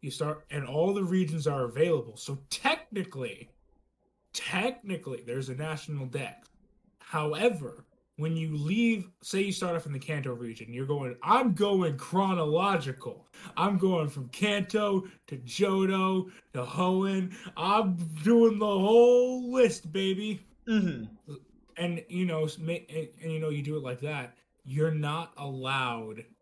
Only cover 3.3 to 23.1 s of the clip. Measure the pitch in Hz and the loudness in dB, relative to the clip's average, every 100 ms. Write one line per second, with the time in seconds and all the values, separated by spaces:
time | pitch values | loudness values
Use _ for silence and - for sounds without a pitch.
3.3 | 95 - _ _ _ _ _ _ _ _ | -10 -18 _ _ _ _ _ _ _ _
4.3 | - - 185 226 254 202 175 143 120 117 | -10 -4 -2 -2 -4 -6 -8 -6 -12 -8
5.3 | 127 131 127 151 156 - 147 131 143 120 | -6 -6 -6 -6 -6 -6 -8 -6 -6 -8
6.3 | - - _ _ _ _ _ - 160 151 | -12 -20 _ _ _ _ _ -8 -4 -2
7.3 | 147 226 190 135 - - _ _ - 156 | 2 0 0 -8 -14 -20 _ _ -6 -2
8.3 | 160 160 151 147 202 233 220 180 _ - | -2 -2 -2 0 2 2 2 -4 _ -6
9.3 | 196 196 185 185 170 156 139 135 151 131 | -2 0 -2 -2 -2 -4 -8 -6 -6 -4
10.3 | 120 120 113 113 120 135 147 131 120 151 | -8 -8 -12 -12 -8 -4 -4 -4 -8 4
11.3 | 233 262 175 202 196 175 135 - 180 196 | 4 4 4 4 4 2 0 -2 2 2
12.3 | 180 156 156 196 180 135 131 127 - - | 2 2 2 2 2 -2 -8 -12 -14 -18
13.3 | - - - 190 196 190 180 151 143 123 | -20 -12 -2 2 4 4 2 0 -4 -10
14.3 | - 208 202 196 214 208 190 185 - - | -2 0 0 0 0 2 0 -2 -14 -14
15.3 | 135 123 - 196 190 190 190 190 190 185 | -12 -10 0 2 4 2 2 2 2 -2
16.3 | - _ 127 123 143 180 185 196 196 185 | -8 _ -8 -6 0 2 2 2 0 -2
17.3 | - - - 170 214 208 175 165 156 156 | -6 -14 -4 2 2 2 0 -4 -2 4
18.3 | 233 233 214 214 196 190 226 240 247 247 | 8 8 6 0 2 6 8 10 8 4
19.3 | 254 247 254 233 - 165 170 196 190 214 | 0 -2 4 4 4 -6 -2 0 0 -2
20.3 | 208 - _ - 220 185 139 107 - - | -6 -10 _ 0 2 2 -2 -10 -16 -16
21.3 | 143 _ _ _ - 170 170 165 175 185 | -18 _ _ _ -6 -4 -4 -6 -2 -2
22.3 | 160 156 - 156 170 - 156 156 | 0 -2 -4 -6 -6 -6 -8 -8